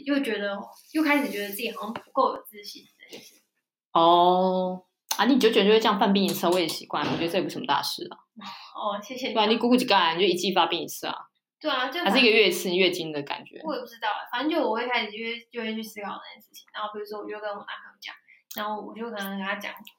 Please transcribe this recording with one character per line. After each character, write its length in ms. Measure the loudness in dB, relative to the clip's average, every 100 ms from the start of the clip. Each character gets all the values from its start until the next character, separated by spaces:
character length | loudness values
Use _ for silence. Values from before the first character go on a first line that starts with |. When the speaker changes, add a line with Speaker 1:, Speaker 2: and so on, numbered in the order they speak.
Speaker 1:
又 160 | -2 -2
觉 160 | 0 -4
得， 180 | -4 -8 -10 -20 _
又 100 | -2
开 220 | 2 2
始 60 | 0
觉 100 | -4
得 80 | -8
自 80 | -6
己 140 | -8
好 140 | -8
像 100 | -10
不 80 | -10 -6
够 220 | 0 0
有 80 | -2
自 200 | -12 -20
信 200 | -18 -20 _ _
这 180 | -20 -20
件 80 |
事。 160 | -20 _ _ _ _ _ _
Speaker 2:
哦， 920 | 4 6 8 8 6 4 2 -2 -6 -14 _ _ 0
啊， 80 |
你 140 | 4 6
久 100 | 6
久 160 | 6
就 60 | 6
会 100 | 6
这 80 | 4
样 100 | 2
犯 140 | 4
病 100 | 4
一 60 | 2
次， 180 | 0 2
我 120 | 2
也 80 | 0
习 160 | -4
惯， 220 | -6 -4 -2
我 60 | -2
觉 80 |
得 40 | -2
这 100 | -2
也 40 |
不 60 | -2
是 60 |
什 40 | -6
么 60 |
大 160 | -2 0
事 260 | 0 -6 -10
啊。 80 | -14 _ -18 -16 -16 -16
Speaker 1:
哦， 260 | -8 -6 -6
谢 140 | -10 -8
谢 120 | -4
你。 60 |
Speaker 2:
对 80 | 0
啊， 40 | 2
你 100 | 4
鼓 140 | 4
鼓 40 |
几 120 | 4 6
盖， 280 | 4 4 2
你 40 |
就 60 | 2
一 80 |
季 180 | 2 0
发 140 | 2 2
病 160 | 0
一 40 | -6
次 200 | -10 -10
啊。 80 | -10 -14 _ _ _
Speaker 1:
对 100 | -4
啊， 180 | -2 -2
就 100 | -2
Speaker 2:
还 80 | 0
是 80 | 4
一 40 |
个 60 | 6
月 200 | 6 4
一 20 |
次 240 | 2 0 2
月 140 | 2
经 200 | 2 -4
的 120 | -6
感 200 | -6 -10
觉。 160 | -10 -14
Speaker 1:
我 100 | -8
也 60 | -8
不 60 | -10
知 120 | -6
道 100 | -6
欸， 200 | -4 -6
反 120 | -4
正 80 | -2
就 180 | 0 0
我 80 | -2
会 100 | -2
开 200 | -2 -4
始 40 |
就 60 | -8
会， 320 | -10 -10 -12
就 120 | -10
会 120 | -6
去 80 | -8
思 160 | -10 -10
考 100 | -10 -10
这 140 | -14
件 80 | -20
事 100 | _
情。 140 | -20 _
然 80 | -12
后 80 | -10
比 60 | -10
如 80 | -12
说 140 | -12
我 40 |
就 160 | -10 -10
跟 80 | -10
我 80 | -10
男 160 | -12 -16
朋 80 | -18
友 80 | _
讲， 100 | -18 -18 _ _ _ -10
然 120 | -8
后 140 | -8
我 80 | -10
就 160 | -12 -10
可 80 | -8
能 220 | -8 -6
跟 20 |
他 140 | -6
讲， 180 | -6 -8 -14 -20